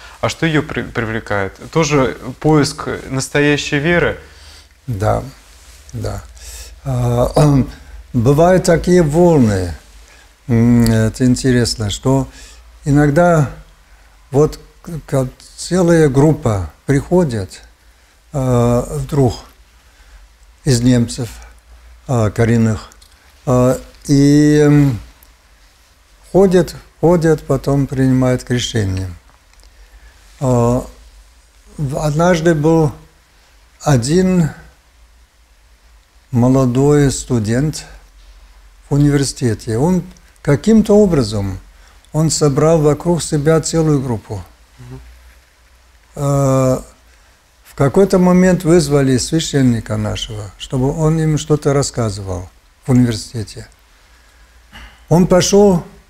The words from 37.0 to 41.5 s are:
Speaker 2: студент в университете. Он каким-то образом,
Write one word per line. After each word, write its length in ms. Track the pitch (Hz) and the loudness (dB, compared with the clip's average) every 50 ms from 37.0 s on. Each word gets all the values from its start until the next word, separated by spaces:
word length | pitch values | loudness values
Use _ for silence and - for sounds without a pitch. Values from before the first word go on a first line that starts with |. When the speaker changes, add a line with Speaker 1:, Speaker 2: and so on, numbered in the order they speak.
| 143 135 | 2 2
Speaker 2:
студент 760 | - - - - 131 120 104 107 117 127 147 156 - - - - - - _ _ _ - - - - - - _ - - _ - _ _ _ - | 0 -4 -6 -4 -2 -2 -2 -2 -2 -2 -2 -4 -6 -8 -14 -18 -20 -20 _ _ _ -20 -20 -20 -20 -20 -20 _ -20 -20 _ -20 _ _ _ -4
в 40 | 143 | 0
университете. 840 | 143 147 143 143 143 135 - - - 135 117 104 - - 117 110 117 | 2 2 2 2 0 -2 -4 -6 -4 -4 -4 -4 -4 -6 -6 -4 -2
Он 240 | 147 180 185 175 - - - _ _ _ _ _ | 0 0 0 -2 -4 -8 -18 _ _ _ _ _
каким-то 520 | - 143 143 - - 208 226 214 214 - 202 | -2 -2 -2 0 2 2 4 4 4 4 4
образом, 640 | 208 214 185 170 139 117 104 110 104 98 98 | 4 4 4 2 0 -2 -2 -4 -6 -6 -6